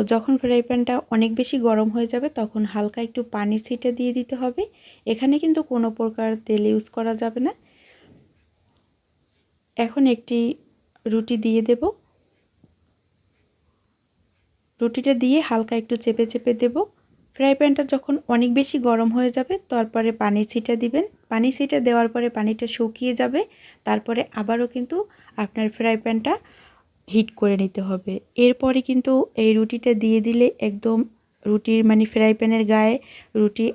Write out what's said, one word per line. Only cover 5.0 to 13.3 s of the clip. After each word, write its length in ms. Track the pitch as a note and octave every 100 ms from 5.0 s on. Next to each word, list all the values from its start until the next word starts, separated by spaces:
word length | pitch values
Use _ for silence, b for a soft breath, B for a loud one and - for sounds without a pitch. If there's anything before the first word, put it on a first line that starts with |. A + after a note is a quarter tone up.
| -
এখানে 280 | A3+ C4+ D4
কিন্তু 220 | E4 D#4+
কোনো 240 | D#4 B3 A3+
প্রকার 380 | A3 A3+ A3 A3 A3 -
তেল 180 | G#3+ G#3+
ইউজ 200 | G#3+ G#3+
করা 240 | - A3+ A3
যাবে 240 | A#3 A#3
না। 140 | C#4 A#4+ b b b b b b b _ _ _ _ _ _ _ _ _ _ _ _ _ _ -
এখন 260 | A3+ B3+ C4+
একটি 320 | A#3 - A#3+ A#3 - _ _ _ _ A3
রুটি 300 | A3+ A3+ A#3
দিয়ে 240 | A3+ A3+
দেব, 200 | A3+ A#3+ F4+ - _ _ _ _ _ _ _ _ _ _ _ _ _